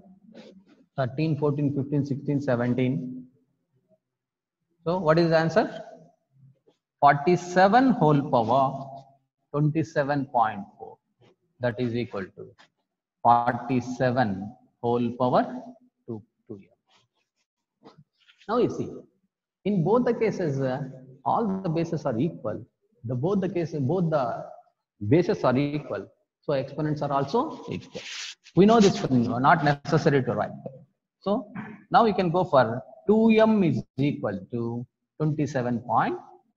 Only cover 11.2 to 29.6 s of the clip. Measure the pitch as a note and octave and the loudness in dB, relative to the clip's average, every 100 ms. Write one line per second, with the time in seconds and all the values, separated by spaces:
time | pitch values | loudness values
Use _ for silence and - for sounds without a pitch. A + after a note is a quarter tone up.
11.2 | _ _ _ - B2 A#2 B2 A#2 A#2 G2+ | _ _ _ -6 -4 -2 -4 -4 -6 -8
12.2 | F#2 - - - _ _ _ _ _ _ | -10 -14 -20 -20 _ _ _ _ _ _
13.2 | A#2+ A#2+ A#2+ A#2+ - B2+ A#2 - B2+ B2 | 2 4 2 -4 -2 -4 -4 -2 0 0
14.2 | G#2+ F#2+ G2+ - _ _ A#2+ A#2+ A#2+ A#2+ | -2 -4 -10 -14 _ _ -2 -2 -2 -2
15.2 | B2+ F3 - - - - _ _ - A2 | 0 0 -2 -8 -16 -20 _ _ -14 -14
16.2 | - _ - G#2 F#2 _ _ _ _ _ | -16 _ -20 -20 -20 _ _ _ _ _
17.2 | _ _ _ _ _ _ - - _ _ | _ _ _ _ _ _ -20 -20 _ _
18.2 | _ _ - A#3+ D#3+ - - - - _ | _ _ -2 2 2 0 -8 -10 -18 _
19.2 | _ _ _ _ F#3 G3+ D#3 A#3+ B3 A#3 | _ _ _ _ -2 0 2 2 2 0
20.2 | A3 G#3 E3 C3+ C3 B2+ - - - - | -2 -2 -4 -2 -4 -4 -8 -14 -20 -8
21.2 | B2 D#3 A3+ F#3+ F#3+ D#3+ E3+ D#3 - A2 | -2 -2 -2 -4 -4 -4 -4 -4 -4 -2
22.2 | D#3+ E3 G#2+ G2+ A2+ _ _ _ A2+ B2 | -4 -4 -8 -10 -12 _ _ _ -8 -4
23.2 | D#3+ G3+ F#3 F3 D#3+ D#3 C3 F#3 E3 D#3 | -2 -2 -2 -4 -4 -4 -2 0 0 0
24.2 | A#2+ - - - _ _ _ - G#2 D#3 | -2 -6 -12 -18 _ _ _ -10 2 2
25.2 | F3 F#3+ C3+ B2 C#3+ D3 - G2+ G2+ _ | 2 0 0 0 0 -4 -8 -10 -10 _
26.2 | _ _ - C#3 C3+ - D3+ D3 C#3+ C#3 | _ _ -4 -4 -4 -6 -4 -4 -2 -2
27.2 | C#3 A#3 D#4 - - - - - - - | 0 -2 -2 -8 -10 -12 -12 -16 -14 -14
28.2 | - - - E3 G3+ A#3 G3 - - B2+ | -14 -18 -2 4 6 8 6 4 0 2
29.2 | A#2 A#2 C#3 E3+ | 2 2 4 4